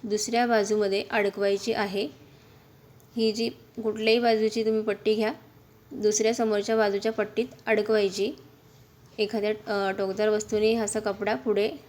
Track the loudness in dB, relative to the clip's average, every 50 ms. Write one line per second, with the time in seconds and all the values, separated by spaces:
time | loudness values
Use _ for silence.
0 | -4 -4 -4 -4 -2 0 0 0 2 4 2 2 2 2 2 0 2 2 0 -2
1 | -2 0 0 0 0 0 0 0 0 0 0 0 0 -2 -2 -2 -2 -2 -2 -4
2 | -4 -6 -8 -16 -20 -20 -20 -20 -20 -20 -20 -20 -20 -20 -20 -20 -20 -20 -20 -20
3 | -20 -10 -2 0 0 0 0 0 -4 -4 -4 -10 -20 -16 _ -6 -4 -4 -4 0
4 | 2 4 4 4 6 4 4 4 2 0 0 0 0 2 0 0 0 -2 -4 -2
5 | 0 0 2 2 0 -2 -2 -6 -14 -20 _ -20 -20 -20 -20 -20 -20 -16 -10 0
6 | 0 2 2 2 2 0 2 2 0 0 0 0 0 0 2 2 2 2 2 0
7 | -2 -2 -2 -2 -4 -2 -2 -4 -4 -4 -6 -12 -2 0 0 0 2 2 2 2
8 | 2 0 0 -2 -4 -4 -4 -10 -18 -20 -20 _ _ -20 -20 -20 -20 _ -20 -20
9 | -20 -18 -6 -4 -4 -2 -2 -2 -2 -2 -2 -4 -4 -4 -4 -2 -2 -2 -2 -2
10 | -4 -4 -2 0 2 2 2 0 0 -2 -2 2 2 2 2 2 -2 -2 -4 -4
11 | -2 -4 -4 -2 -2 -2 -2 -2 0 0 0 2 0 0 -4 -8 -16